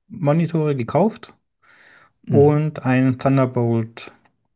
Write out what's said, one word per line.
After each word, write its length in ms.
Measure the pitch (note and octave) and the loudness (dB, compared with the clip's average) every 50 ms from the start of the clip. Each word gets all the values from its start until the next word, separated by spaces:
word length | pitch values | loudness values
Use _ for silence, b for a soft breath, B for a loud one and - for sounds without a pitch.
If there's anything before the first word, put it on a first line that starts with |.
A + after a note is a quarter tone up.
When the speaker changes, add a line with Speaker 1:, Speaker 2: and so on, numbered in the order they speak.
| _ _ | _ _
Speaker 1:
Monitore 680 | - - - C#3+ D3 E3+ E3+ D#3 - E3 D3+ D3+ C#3+ | -12 -4 -2 0 0 0 0 -2 -2 -2 -2 -2 -2
gekauft 580 | C3 A#2 A2+ - C#3+ F#3 A3 A3 - - - - _ _ _ _ b b b b b b b b b b b b _ _ - | -4 -4 -2 0 0 0 0 -2 -6 -14 -20 -20 _ _ _ _ b b b b b b b b b b b b _ _ 0
Speaker 2:
Mhm. 220 | - C#3+ C#3+ D3 | 4 4 4 4
Speaker 1:
und 340 | D3 D3 D#3 D3+ D3 - - | 4 2 0 -4 -6 -6 -2
ein 320 | B2+ B2+ B2+ C3 C3 B2+ B2+ | 0 0 2 2 0 0 0
Thunderbolt 920 | - C#3 C3+ C3+ C3 B2 B2 B2 A#2+ A#2 A#2 A2+ A2 A2+ A#2 - - - - _ _ _ _ _ _ _ _ | 0 0 2 2 2 0 0 -2 -2 0 0 -2 -2 -4 -8 -16 -20 -20 -20 _ _ _ _ _ _ _ _